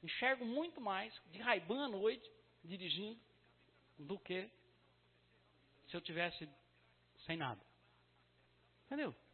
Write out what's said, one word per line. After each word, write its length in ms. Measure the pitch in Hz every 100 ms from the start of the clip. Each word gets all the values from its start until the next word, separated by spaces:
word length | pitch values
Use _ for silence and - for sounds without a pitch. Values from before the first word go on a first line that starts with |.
Enxergo 420 | 165 - 247 262
muito 360 | 233 254 339 320
mais 340 | 220 190 220 - -
de 80 | 196
Ray-Ban 460 | 226 208 165 247
à 40 | 285
noite, 400 | 202 208 247 - - - -
dirigindo, 560 | 165 190 180 156 208 226 - - - - - - - -
do 200 | 147 190
que 320 | - 185 208 - - - - - - - - - - - - - -
se 80 | 175
eu 40 |
tivesse 480 | 170 165 170 - 151 - - - - - - -
sem 120 | - 165
nada. 240 | 139 107 - - - - - - - - - - - - -
Entendeu? 280 | 285 262 117 -